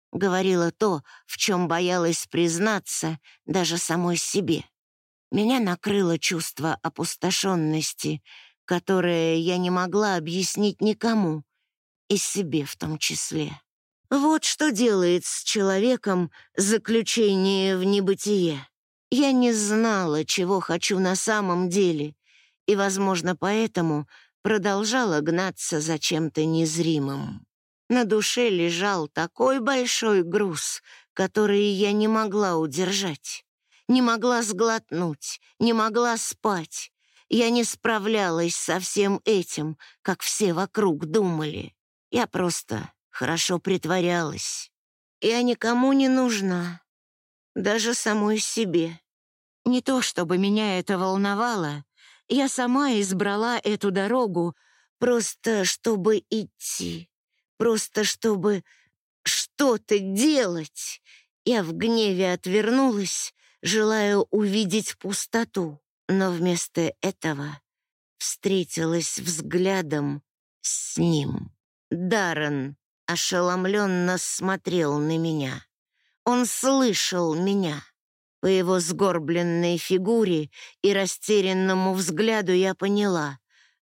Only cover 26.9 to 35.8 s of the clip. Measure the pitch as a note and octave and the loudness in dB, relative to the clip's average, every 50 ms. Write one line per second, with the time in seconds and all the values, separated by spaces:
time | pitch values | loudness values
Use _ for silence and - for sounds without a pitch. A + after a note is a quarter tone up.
26.9 | E3 D3+ C#3 C#3 C#3 C#3 C#3 C#3+ - G3+ - _ _ _ _ _ _ _ _ _ | 0 0 -2 -2 -4 -6 -8 -10 -10 -14 -16 _ _ _ _ _ _ _ _ _
27.9 | A#3 B3 A#3+ G3+ G#3 G#3+ G3+ - - B3 B3 A#3 G3+ F3+ E3+ E3+ E3+ E3+ F#3+ G#3 | 2 2 2 2 2 0 0 0 0 2 2 2 2 2 0 0 0 0 0 0
28.9 | G3+ F3+ D#3 D3 _ - D#3+ E3+ - _ A#3 B3+ C4 C#4 A3+ A3 C#4 C4 B3 A#3+ | 0 0 -4 -4 _ -4 -4 -4 -2 _ 2 2 2 2 0 0 0 0 0 0
29.9 | - - - A3 G#3 G3 F3 E3 E3+ G#3+ G#3 F#3+ E3 D3 - - - - _ - | -2 0 2 2 4 4 2 2 0 0 0 0 -2 -4 -6 -6 -8 -8 _ -18
30.9 | - - _ _ _ - F#3+ F#3+ - - G#3+ G#3 G3+ G3+ G3+ G#3 G3+ F#3+ G#3 G3+ | -20 -20 _ _ _ -2 -2 0 2 2 2 4 4 4 2 2 2 2 0 2
31.9 | G3+ G#3 G#3+ A3 A3+ A3 A3 G#3+ F#3+ G#3 G#3 F#3+ F3 D#3+ D#3+ D#3+ C3 D3+ F#3 F3+ | 2 2 2 2 2 0 0 0 0 0 0 0 0 0 -2 -2 -2 -2 -2 -2
32.9 | G3 G3 G3 F#3 D3+ - _ - - - _ _ _ _ _ _ _ _ _ _ | -2 -2 -4 -4 -8 -8 _ -14 -14 -14 _ _ _ _ _ _ _ _ _ _
33.9 | B3 C4 B3+ A#3+ A#3 A3+ G#3 B3 B3 A#3 A#3 G3+ G#3 F3+ A3+ A#3 A3+ A3 A3 _ | 2 4 4 2 0 2 2 2 2 2 0 -2 -2 0 0 0 0 0 -4 _
34.9 | - E3 F3+ E3+ D3+ - - - - - _ _ _ _ - A#3 A#3 A3+ | -4 -4 -2 -4 -4 -6 -10 -14 -14 -14 _ _ _ _ 2 2 4 2